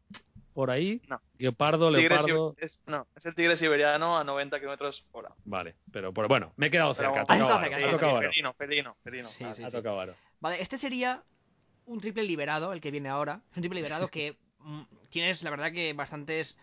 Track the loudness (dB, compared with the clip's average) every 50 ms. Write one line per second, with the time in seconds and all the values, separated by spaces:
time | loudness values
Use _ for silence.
0 | _ _ -18 -18 -18 _ _ -20 -20 -12 _ -2 0 2 2 2 0 0 -2 -4
1 | -6 -8 -10 -10 -10 _ _ _ 0 0 2 2 4 4 6 6 6 6 8 8
2 | 8 8 6 6 6 6 4 4 2 0 -2 -6 -10 -10 -10 -14 _ -6 -6 -6
3 | -6 -8 _ -10 -10 -6 0 2 4 4 4 6 6 4 6 6 6 6 4 4
4 | 2 2 2 2 2 0 -2 -2 -2 -2 -4 -6 -6 -6 -6 -6 -6 -6 -6 -8
5 | -14 _ -16 -14 -14 -14 -16 _ -12 -6 -6 -6 -6 -6 -10 _ _ -12 -10 -8
6 | -6 -4 -2 -2 0 0 0 -2 -2 -4 -6 -4 -2 0 2 2 2 2 0 0
7 | 0 0 0 0 2 4 4 4 6 4 4 2 2 0 -2 -2 0 0 2 2
8 | 4 4 4 4 2 2 0 0 -2 -2 -4 -6 -4 -2 -2 -2 -2 -4 -10 -14
9 | _ -12 -10 -10 -10 -10 -12 -10 -10 -10 -10 -10 -10 -8 -8 -6 -4 -4 -4 -4
10 | -4 -8 -10 -16 _ _ _ _ -6 -6 -4 -4 -6 -6 -8 -6 -6 -6 -4 -2
11 | -2 -2 -4 -4 -10 _ _ _ _ _ _ _ _ _ _ _ _ -12 -12 -8
12 | -8 -6 -4 -2 -2 -2 -2 -2 -2 -2 -2 -2 -2 -4 -6 -6 -6 -6 -6 -4
13 | -4 -4 -2 -2 -2 -2 -4 -8 -12 _ _ -6 -4 -4 -4 -4 -4 -4 -4 -4
14 | -4 -4 -4 -6 -6 -6 -8 -12 _ _ _ _ -16 -14 -14 -14 -14 -16 -20 -20
15 | -20 _ -4 -2 0 0 0 -2 -4 -6 -4 -4 -4 -4 -2 -2 -4 -4 -2 -4
16 | -6 -6 -8 -10 -6 -4 -4 -4 -4 -4 -8 _